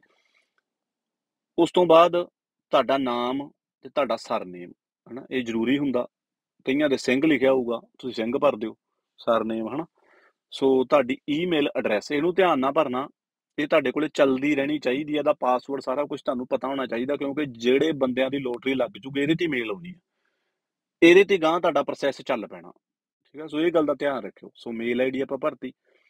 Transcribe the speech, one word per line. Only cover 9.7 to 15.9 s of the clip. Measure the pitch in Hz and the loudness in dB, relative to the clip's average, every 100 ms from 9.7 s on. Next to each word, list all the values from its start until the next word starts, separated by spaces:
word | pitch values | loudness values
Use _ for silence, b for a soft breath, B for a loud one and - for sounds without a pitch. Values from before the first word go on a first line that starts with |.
| 139 175 b b b b _ _ | -8 -10 b b b b _ _
ਸੋ | - 135 131 | 0 2 2
ਤੁਹਾਡੀ | 123 147 123 135 - | 4 2 2 -4 -4
email | 147 180 156 143 131 | -2 0 0 0 -2
address, | 113 104 - | -2 -2 -2
ਇਹਨੂੰ | 147 170 | -2 0
ਧਿਆਨ | 180 180 139 | 2 2 2
ਨਾਲ | 131 | 2
ਭਰਨਾ, | 147 139 123 147 _ _ _ _ - | 2 0 -2 -8 _ _ _ _ -6
ਇਹ | 147 | 0
ਤੁਹਾਡੇ | 160 131 | 2 2
ਕੋਲੇ | 147 151 | -2 -2
ਚੱਲਦੀ | - 139 131 143 139 | 2 2 2 0 0
ਰਹਿਣੀ | 139 151 | 0 -2
ਚਾਹੀਦੀ | 131 135 151 147 | -2 -2 -2 -2
ਆ, | |
ਇਹਦਾ | 143 147 | 0 0
password | 127 127 - 139 | 0 0 -2 -8
ਸਾਰਾ | 131 | -4